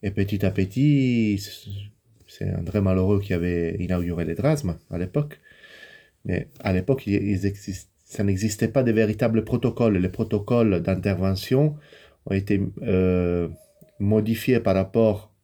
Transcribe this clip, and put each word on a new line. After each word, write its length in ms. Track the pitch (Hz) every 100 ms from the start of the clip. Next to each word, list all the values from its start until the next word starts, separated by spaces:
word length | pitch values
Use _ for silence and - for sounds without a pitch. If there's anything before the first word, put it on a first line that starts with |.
Et 80 | 104
petit 340 | 95 98 104 98
à 60 |
petit, 920 | 92 95 - 147 143 131 120 110 101 101 - - 101 101 _ _ _ _
c'est 260 | - 98
André 260 | 95 87 104
Malheureux 400 | 98 92 92 101
qui 140 | 101
avait 400 | 92 87 87 85 80
inauguré 440 | 90 90 87 85
les 120 | 82 82
drasmes 420 | 120 156 120 82 _
à 100 | 90
l'époque. 420 | 90 151 147 - - - - - - - _ _
Mais 240 | - 92 - -
à 120 | -
l'époque, 360 | 92 - 135 -
il, 60 |
ils 300 | 101 101 95
exist-, 460 | 98 98 - 95 - _
ça 180 | _ -
n'existait 460 | 101 95 107 - 113
pas 160 | 139
de 80 | 120
véritables 520 | 110 107 107 120 110
protocoles. 540 | 110 123 117 - 117 98
Les 100 | 92
protocoles 720 | - 113 107 101 120 113 92
d'intervention 960 | 85 92 101 90 95 95 - 127 151 147 - - - _ -
ont 40 |
été, 260 | 98 98 98 98 -
euh, 680 | 120 95 92 90 90 87 85 - _ _ - _
modifiés 600 | 101 107 107 113 - 123
par 140 | 104
rapport 580 | 95 95 113 110 101 - _